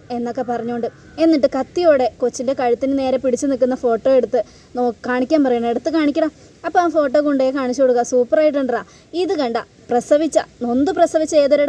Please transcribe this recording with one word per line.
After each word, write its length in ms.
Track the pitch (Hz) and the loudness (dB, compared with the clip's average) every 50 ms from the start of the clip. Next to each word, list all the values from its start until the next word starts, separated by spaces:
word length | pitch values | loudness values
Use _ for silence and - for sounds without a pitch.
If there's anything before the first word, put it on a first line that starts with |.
| - - | -6 -10
എന്നൊക്കെ 320 | 254 240 240 240 233 269 247 240 | -8 -8 -6 -6 -6 -6 -6 -6
പറഞ്ഞുകൊണ്ട്, 360 | 240 233 226 240 240 240 233 - - - - - - 294 320 | -6 -6 -6 -6 -6 -6 -6 -8 -8 -12 -20 -16 -4 0 2
എന്നിട്ട് 240 | 330 320 285 254 269 - | 2 2 4 2 0 0
കത്തിയോടെ 520 | 262 254 - - 349 359 330 294 262 254 233 - - | 0 -6 -4 -4 0 2 4 4 4 2 0 -2 -2
കൊച്ചിൻ്റെ 320 | 254 240 - - 247 240 269 | -4 -4 -4 -4 -4 -4 -2
കഴുത്തിന് 460 | 277 254 240 240 240 277 269 277 269 | -2 0 -2 0 0 -2 -2 -2 -2
നേരെ 180 | 262 262 262 254 | 0 -2 -2 0
പിടിച്ച് 300 | 262 262 240 240 294 277 | 0 -2 -2 0 -2 -2
നിൽക്കുന്ന 280 | 277 226 262 247 254 | 0 0 0 0 -2
ഫോട്ടോ 340 | 247 - 240 226 214 - 262 | -2 -2 -2 -2 0 2 2
എടുത്ത് 280 | 269 254 233 214 - 240 - - - - - _ - | 2 2 2 2 -2 -2 -4 -4 -8 -20 -20 _ -6
നോ-, 200 | 247 247 247 226 - - 247 | -2 -2 -2 -2 -4 -6 -4
കാണിക്കാൻ 360 | 247 254 254 240 320 311 277 | -2 -2 0 0 2 2 2
പറയണം. 260 | 254 240 240 233 233 233 | 2 0 0 0 -2 -2
"എടുത്ത് 160 | 262 - 330 | -2 -4 -2
കാണിക്കണം." 420 | 294 320 302 294 - 320 311 302 - - - - - _ - | -2 0 0 0 0 0 -2 -2 -4 -10 -20 -20 -20 _ -10
അപ്പോൾ 140 | 330 - 370 | -2 0 0
ആ 80 | 349 339 | 0 2
ഫോട്ടോ 320 | 302 320 294 269 247 294 | 2 0 0 2 0 0
കൊണ്ടുപോയി 320 | 294 294 285 262 262 262 262 | 0 2 0 2 0 0 0
കാണിച്ചു 260 | 294 262 247 247 269 269 | -2 -4 -4 0 2 2
കൊടുക്കുക. 200 | 254 247 240 240 | 2 2 2 0
"സൂപ്പറായിട്ടുണ്ടാ. 800 | - 262 247 247 240 320 311 311 302 269 285 269 240 240 214 185 - - - - - - | 0 0 0 0 2 2 2 2 2 2 0 -2 -2 -4 -6 -6 -10 -20 -20 -20 -10 -4
ഇത് 200 | 339 370 311 392 | -4 -2 -2 -2
കണ്ട 240 | 302 277 233 226 233 - - _ _ - - | -2 -2 -2 -2 -6 -8 -8 _ _ -8 -2
പ്രസവിച്ച, 480 | 240 240 233 - 302 294 320 285 - 320 - - - - 247 | -2 -2 2 2 2 2 2 0 0 -2 -2 -2 -10 -8 -4
നൊന്ത് 280 | 240 240 262 294 381 | -2 0 0 0 0
പ്രസവിച്ച 420 | 349 349 339 311 - 320 311 302 339 | 2 2 0 2 2 0 -2 2 2
ഏതൊരു 280 | 302 285 269 294 285 285 | 2 2 4 2 2 2